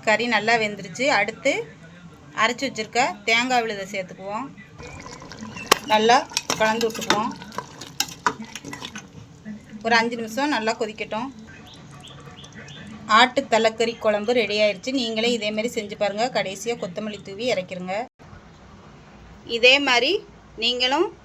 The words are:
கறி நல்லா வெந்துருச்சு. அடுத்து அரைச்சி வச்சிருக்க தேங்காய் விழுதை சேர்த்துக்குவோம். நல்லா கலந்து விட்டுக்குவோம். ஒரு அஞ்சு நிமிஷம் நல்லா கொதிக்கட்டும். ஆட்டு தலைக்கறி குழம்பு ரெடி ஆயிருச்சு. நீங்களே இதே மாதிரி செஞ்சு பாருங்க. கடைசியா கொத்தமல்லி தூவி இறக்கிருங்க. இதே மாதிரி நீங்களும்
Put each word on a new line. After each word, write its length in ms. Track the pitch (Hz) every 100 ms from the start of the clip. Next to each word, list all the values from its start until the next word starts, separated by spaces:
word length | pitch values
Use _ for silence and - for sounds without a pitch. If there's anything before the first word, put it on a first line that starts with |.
| -
கறி 200 | 214 240 220
நல்லா 200 | 214 233
வெந்துருச்சு. 420 | 214 202 190 170 262 240
அடுத்து 340 | 208 - 269 359 466 - - - - - - -
அரைச்சி 220 | 220 240 269
வச்சிருக்க 360 | 214 214 233 277 359 -
தேங்காய் 360 | 226 247 247 226
விழுதை 200 | 202 190
சேர்த்துக்குவோம். 540 | 202 185 185 190 208 269 - - - - - - - - - 220 - 240 - -
நல்லா 240 | 214 220 247 320 - - -
கலந்து 280 | 220 226 233
விட்டுக்குவோம். 440 | 220 214 302 320 302 - - - - - - - - - - - - - - - - - - - - 214 208 - 214 226
ஒரு 100 | 226
அஞ்சு 160 | 226 233
நிமிஷம் 340 | 226 220 285 262
நல்லா 140 | 220 233
கொதிக்கட்டும். 480 | 220 214 208 214 262 254 - - - - - - - - - - - - - - - 214 214 220
ஆட்டு 240 | 254 262 -
தலைக்கறி 400 | 220 226 220 233 233
குழம்பு 280 | 220 208 208 247
ரெடி 180 | 208 208
ஆயிருச்சு. 280 | 214 185 247 262
நீங்களே 300 | 233 220 233 240
இதே 120 | 208 214
மாதிரி 140 | 220 240
செஞ்சு 180 | 208 208
பாருங்க. 240 | 202 202 240 240
கடைசியா 380 | 190 196 233 240
கொத்தமல்லி 380 | 202 175 214 208 -
தூவி 180 | 196 247
இறக்கிருங்க. 420 | 202 180 180 180 196 254 _ - - - - - - - - - - - - - 233
இதே 160 | 240 277 277
மாதிரி 240 | 247 262 403 - - - -
நீங்களும் 440 | 226 247 254 285 349 -